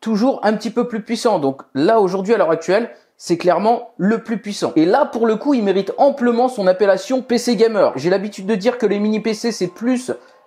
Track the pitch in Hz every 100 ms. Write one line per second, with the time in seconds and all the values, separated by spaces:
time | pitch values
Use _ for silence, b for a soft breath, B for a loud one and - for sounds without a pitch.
0 | 226 214 247 - 208 220 233 226 240 220
1 | 208 233 240 196 139 135 - 131 160 226
2 | 190 190 190 226 165 160 170 196 233 B
3 | B B - 170 175 170 208 233 - -
4 | 180 226 226 220 202 202 165 - 160 233
5 | 285 240 226 220 285 277 202 185 196 -
6 | 277 277 240 233 254 254 185 185 202 190
7 | - 262 254 233 220 220 226 214 139 131
8 | 151 190 208 208 190 220 202 240 208 202
9 | 208 214 214 214 233 220 170 - 233 254
10 | - - b b